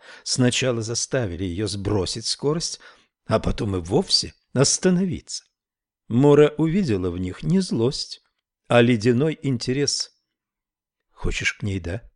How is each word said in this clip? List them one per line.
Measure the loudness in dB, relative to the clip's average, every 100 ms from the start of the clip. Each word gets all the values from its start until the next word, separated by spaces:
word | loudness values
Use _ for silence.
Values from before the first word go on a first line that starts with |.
| -18 -16
сначала | -6 0 2 2 -2 -2
заставили | -4 -6 -4 -4 -4 -4
ее | -6 -4 -4
сбросить | -4 -2 -2 -2 -4 -6
скорость, | -4 -2 -2 -4 -10 -16 -20 _ _ -2
а | -2
потом | 0 -2 -2 -4
и |
вовсе | -2 -2 2 0 -2 -12 _
остановиться. | 2 2 2 2 2 0 -4 -10 -16 -16 _ _ _ _ _ -2
Мора | 4 6 8 6 4
увидела | 0 0 0 0 -2
в | -4
них | -6 -6
не | 0 0
злость, | 0 0 0 -2 -8 -14 _ _ _ _ 2
а | 4
ледяной | 4 4 2 2 0 -2
интерес. | -4 -4 -2 -2 -2 -4 -6 _ _ _ _ _ _ _ _ _ _
"Хочешь | -8 -4 -4 -4
к | -4
ней, | -6 -6
да?" | -6 -10 -12